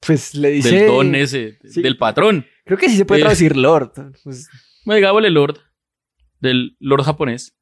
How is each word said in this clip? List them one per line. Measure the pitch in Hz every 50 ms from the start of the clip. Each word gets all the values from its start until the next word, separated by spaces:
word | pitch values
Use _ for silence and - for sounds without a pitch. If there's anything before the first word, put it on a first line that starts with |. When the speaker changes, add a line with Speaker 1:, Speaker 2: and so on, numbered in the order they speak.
| -
Speaker 1:
Pues | - 160 139 - - -
le | 143 143 143
dice | 147 147 135 120 113
Speaker 2:
del | 113 107
don | 110 120 127 139 139 139
ese, | 135 143 135 131 135 117 110 107 _ _
Speaker 1:
Sí. | 107 - 170 170
Speaker 2:
del | 131 131
patrón. | - - 113 107 - 175 214 214 165 127 _ _ _ _
Speaker 1:
Creo | - 185 196
que | - 262
sí | 233
se | 196 196
puede | - 196 151
Speaker 2:
Eh, | 151
Speaker 1:
traducir | 214 208 165 170 156 147
Lord, | 135 127 139 165 156 131 117 _ - 139 139 135 _ _
pues. | 143 135 127 143 - _ 131 _ _ _ _ _
Speaker 2:
bueno, | 220 214
digámosle | 214 202 196 196 214 220 208
Lord, | 170 151 143 143 151 - _ _ _ _ _ _ _ _ _ _ _ _ _ _ _ _
del | - 131 127 127 123 123 _ _
Lord | - 135 139 139 139
japonés. | 143 151 151 156 131 117 123 - - _ _